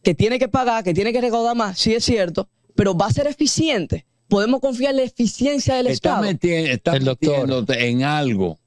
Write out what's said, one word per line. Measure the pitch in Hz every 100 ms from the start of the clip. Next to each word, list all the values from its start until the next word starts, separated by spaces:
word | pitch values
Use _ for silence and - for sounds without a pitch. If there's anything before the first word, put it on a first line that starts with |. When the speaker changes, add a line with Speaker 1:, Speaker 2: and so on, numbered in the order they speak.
Speaker 1:
que | - 156
tiene | 208 247
que | 262
pagar, | 269 247 226 185
que |
tiene | 170 214
que | 247
recaudar | 247 233 233 240
más? | 214 185
Sí, | 226
es | 226 -
cierto, | 233 180 165 190 _ _ -
pero | 196 170
¿va | 202
a |
ser | 240 285
eficiente? | 285 294 - 320 240 156 - _ _ _
¿Podemos | 202 214 262
confiar | 269 240 277
en | 269
la |
eficiencia | 254 - 226 - 262 285 - 254
del | 254
Speaker 2:
Está | 127 - -
Speaker 1:
Estado? |
Speaker 2:
meti-, | 208 170 175 165 156
está | 123 - 139
Speaker 3:
El |
doctor. | 135 127 156
Speaker 2:
metiéndote | 143 131 131 107 123 120
en | 120
algo | 139 151 139 101 90 78